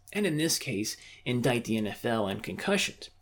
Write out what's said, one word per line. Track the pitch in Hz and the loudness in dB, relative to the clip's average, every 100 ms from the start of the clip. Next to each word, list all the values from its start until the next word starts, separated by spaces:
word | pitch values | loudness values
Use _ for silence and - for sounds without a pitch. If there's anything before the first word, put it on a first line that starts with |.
| - | -6
and | 202 202 | 0 0
in | 151 | 2
this | 160 - | 2 0
case, | - 101 107 - - - - | -2 -2 -2 -6 -14 -10 -2
indict | 123 127 120 113 | 2 4 2 2
the | 110 | 0
N | 107 | 0
F | - 120 | -2 0
L | 113 101 | 2 2
and | 101 | -2
concussions. | - 92 - 196 - - - - | -4 -4 0 2 0 -4 -18 -18